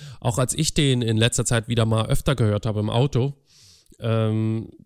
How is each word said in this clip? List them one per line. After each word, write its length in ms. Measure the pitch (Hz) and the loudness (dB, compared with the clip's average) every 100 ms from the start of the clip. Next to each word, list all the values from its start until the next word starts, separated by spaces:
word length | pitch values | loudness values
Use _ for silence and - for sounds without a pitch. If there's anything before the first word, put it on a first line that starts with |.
| 147 117 | -20 -8
auch 200 | 120 120 | -4 -2
als 140 | 127 - | -2 -2
ich 180 | 156 | -2
den 280 | - 139 123 | 2 2 2
in 120 | 117 110 | 2 2
letzter 300 | 117 - 110 | 2 0 0
Zeit 220 | 117 110 | 0 0
wieder 180 | 117 110 | 0 2
mal 220 | 110 110 | 0 0
öfter 280 | - - 123 | 0 0 2
gehört 300 | 110 104 110 | 2 0 -2
habe 140 | 104 | -2
im 100 | 104 | 0
Auto, 440 | 107 139 120 139 - _ _ - _ _ - | 0 2 0 -2 -4 _ _ -20 _ _ -8
ähm, 720 | 113 113 110 110 110 113 - - | -2 0 0 0 0 -2 -6 -16